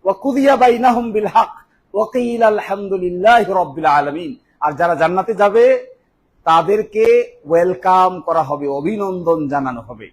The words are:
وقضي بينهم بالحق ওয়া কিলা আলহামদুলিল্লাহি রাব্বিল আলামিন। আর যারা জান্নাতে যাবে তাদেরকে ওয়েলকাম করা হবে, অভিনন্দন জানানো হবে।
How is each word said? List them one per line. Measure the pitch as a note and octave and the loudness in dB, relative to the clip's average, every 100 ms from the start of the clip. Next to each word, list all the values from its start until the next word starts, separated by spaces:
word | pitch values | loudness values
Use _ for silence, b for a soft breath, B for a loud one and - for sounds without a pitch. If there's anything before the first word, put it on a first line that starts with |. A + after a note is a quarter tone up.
وقضي | F#3+ G3 C4+ C#4 C#4 B3+ | -4 -2 -4 0 2 4
بينهم | B3 A#3 B3 A#3+ A#3 | 4 4 2 0 -2
بالحق | G#3 G3+ - - - _ _ _ G3+ | -4 -2 -4 -4 -8 _ _ _ -4
ওয়া | A3 | -2
কিলা | B3+ A#3+ A#3 A3 | -4 -4 0 0
আলহামদুলিল্লাহি | G#3 - G3 G3+ F#3+ F3+ F3+ G#3 A#3+ F#3 | 0 -4 -8 -6 -6 -4 0 4 4 2
রাব্বিল | F#3 D#3 C3+ D#3 | -2 -2 0 2
আলামিন। | D3 C#3+ D3+ D#3+ - _ _ | 2 0 -6 -10 -14 _ _
আর | D3+ | -6
যারা | C#3+ E3+ D#3 | -2 -2 0
জান্নাতে | D#3+ F#3 F#3 | 0 0 -4
যাবে | G3 G3+ A3 B3 B3+ - - _ _ _ _ | 0 2 4 4 2 -4 -20 _ _ _ _
তাদেরকে | E3+ E3 E3 G#3+ - G#3+ A3+ A#3+ A#3 _ C#3+ | 2 2 2 -2 -2 0 4 4 0 _ -2
ওয়েলকাম | E3+ F3 F3+ F#3 F#3 F#3 F#3 | 0 2 0 2 4 2 0
করা | E3+ E3 | -2 -2
হবে, | C#3+ C#3+ C#3+ | -2 -4 -6
অভিনন্দন | C#3 D#3+ G#3+ G3 F#3 E3 E3 C#3+ | -4 -4 -4 -6 -4 -2 -2 -2
জানানো | C#3+ C3+ A#2+ | -4 -6 -8
হবে। | G#2+ A2+ G2 | -14 -20 -20